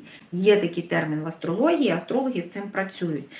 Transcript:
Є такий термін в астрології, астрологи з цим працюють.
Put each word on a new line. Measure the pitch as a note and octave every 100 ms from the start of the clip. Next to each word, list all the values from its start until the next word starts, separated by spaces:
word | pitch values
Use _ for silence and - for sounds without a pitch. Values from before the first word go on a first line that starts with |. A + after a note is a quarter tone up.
| - - -
Є | F3 G3+ G3+
такий | F3 F3
термін | E3+ E3+ D#3 D#3
в | D#3+
астрології, | - E3 F#3 D#4 E4 A3+
астрологи | E3+ - B3+ C4 F3
з | E3+
цим | G3+
працюють. | G3+ G3 F#3+ - F3 D3 -